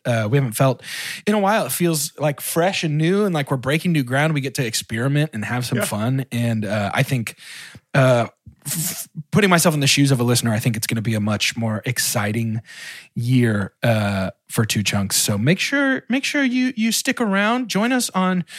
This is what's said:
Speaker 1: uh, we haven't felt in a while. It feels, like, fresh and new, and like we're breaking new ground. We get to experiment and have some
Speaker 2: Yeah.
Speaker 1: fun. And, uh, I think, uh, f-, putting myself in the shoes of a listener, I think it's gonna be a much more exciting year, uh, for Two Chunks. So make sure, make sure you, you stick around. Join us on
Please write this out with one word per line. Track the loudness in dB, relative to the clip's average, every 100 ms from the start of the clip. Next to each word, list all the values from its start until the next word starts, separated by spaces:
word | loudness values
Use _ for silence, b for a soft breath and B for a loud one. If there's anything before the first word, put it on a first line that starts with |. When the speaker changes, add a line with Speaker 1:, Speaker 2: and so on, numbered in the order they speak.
Speaker 1:
uh, | -2 -2 2
we | 2
haven't | 0
felt | 2 0 0 B B B B 0
in |
a | 2
while. | 2 2 0
It |
feels, | 0 0 0 -4 -2
like, | -2 -2
fresh | -4 0 0 0
and | -2 0
new, | 2 2
and | 2
like | 0 -2
we're | -2
breaking | 0 0 2
new | 0
ground. | 2 0 2
We | 0
get | -2 -4
to | -4
experiment | -4 -4 -2 0 0 0
and | -2 -4
have | -4 -2
some | -2
Speaker 2:
Yeah. |
Speaker 1:
fun. | -2 -2 0 -2 -2
And, | -2 0 0
uh, | -2 -2 -2
I | 0
think, | 0 0 -4 -10 B B B B _
uh, | 4 6 4 2 -6 -20 -14 -8
f-, | -6 -6 -8 -12 -14 0
putting | 2 6
myself | 6 4
in | 2
the | 2
shoes | 4 4
of | 4
a |
listener, | 2 2 2
I | 0
think | 0 -2
it's | -2
gonna | -2
be | -2
a | -2
much | 0 0 -2 -2
more | -4 -4
exciting | -4 -4 -2 -2 -2 -2 -2 -4 B B B B B
year, | -6 2 4 4 2 -2 -2
uh, | 0 2 0 -2 -4 -8 _
for | -2
Two | 0 0
Chunks. | 0 -2 0 0
So | 0 0
make | 2 2
sure, | 0 0 0 -2 -2
make | -4
sure | -2 0
you, | 0 0 -2 0
you | 0
stick | 0 -4 -2
around. | 0 0 0 0 -2
Join | -2 0
us | 0 -2
on | -2 0 0 -4